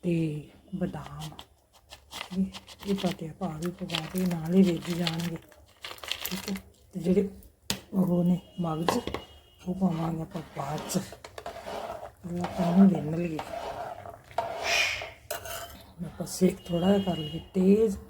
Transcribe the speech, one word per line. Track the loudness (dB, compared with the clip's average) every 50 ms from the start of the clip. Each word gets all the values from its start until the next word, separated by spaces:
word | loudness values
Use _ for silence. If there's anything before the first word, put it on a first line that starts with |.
| 0
ਤੇ | 2 2 2 2 0 -2 -4 -8 -12 -20 -20 _ -10 -4
ਬਦਾਮ, | -4 -4 -4 -4 -8 -10 -10 -12 -10 -12 -12 -12 -14 -20 _ _ _ _ _ _ -20 _ _ -20 -20 _ -16 -12 -12 -10 -6 0
ਇਹ, | 0 0 0 -2 -12 -16 -16 -18 -12 -2
ਇਹ | 0 0
ਪਾਤੇ | 2 2 0 0 0 -6 -10
ਆਪਾਂ, | -8 -6 -6 -6
ਆ | -4 -4
ਵੀ | -4 -6
ਪਵਾ | -6 -6 -8 -6 -4 -6 -6 -2 -2
ਕੇ | 0 0
ਨਾਲ | 0 0 -2 -2 4 6
ਹੀ | 8 8
ਰਿੱਝ | 8 6 2 -2 -4
ਜਾਣਗੇ, | -2 0 0 0 0 -2 -4 -4 -6 -8 -12 -16 -20 -20 -20 -20 -20 _ -14 -14 -14 -12 -8 -8 -8 -6 -6
ਠੀਕ | -6 -6 -6 -6 -6
ਹੈ। | -6 -8 -8 -14 -20 _ -20 -12 -10
ਤੇ | -4
ਜਿਹੜੇ | 2 4 4 4 4 2 -4 -12 -20 -20 _ _ _ -8 -8 -8 -6 -4 2
ਉਹ | 2 4 4 4 4 6
ਨੇ | 6 4 4 2 -10 -6 -4
ਮਗਜ਼, | -2 -2 -2 0 0 0 0 0 -2 -4 -8 -8 -10 -12 -20 -20 _ _ _ _ -8 -6
ਉਹ | -2
ਪਾਵਾਂਗੇ | 0 2 0 2 2 -2 -2 -2 -4 -6
ਆਪਾਂ | -6 -8 -10 -10 -10 -10
ਬਾਅਦ | -8 -6 -6 -6 -6 -6 -2
'ਚ, | -4 -4 -4 -4 -14 -18 -20 -18 -18 -14 -14 -12 -12 -12 -12 -10 -10 -10 -8 -10 -10 -12 -14 -16 -18 _ -10
ਪਹਿਲਾਂ | -8 -4 -4 -4
ਆਪਾਂ | -4 -2 0 0
ਇਹਨੂੰ | 4 8 10 10 10
ਰਿੰਨ | 8 4 0 -2 -2
ਲਈਏ। | -2 -2 -4 -4 -6 -8 -8 -8 -8 -8 -8 -8 -8 -8 -10 -10 -12 -14 -16 -16 -18 -20 -8 -6 -4 -4 -4 -6 -4 -2 0 2 2 2 2 0 -4 -8 -12 -14 -18 -12 -10 -10 -8 -8 -10 -10 -10 -10 -12 -16 -18 -20 -20
ਹੁਣ | -12 -10 -10
ਆਪਾਂ | -10 -6 -8 -8 -6
ਸੇਕ | 0 4 4 4 4 2 -6
ਥੋੜ੍ਹਾ | -4 -2 2 4 4
ਜਿਹਾ | 4 4 4
ਕਰ | 0 -2 -2
ਲਈਏ | -4 -6 -6 -8 -10 -6 -2
ਤੇਜ਼ | 4 6 8 8 8 6 4 2 -2 -8 -16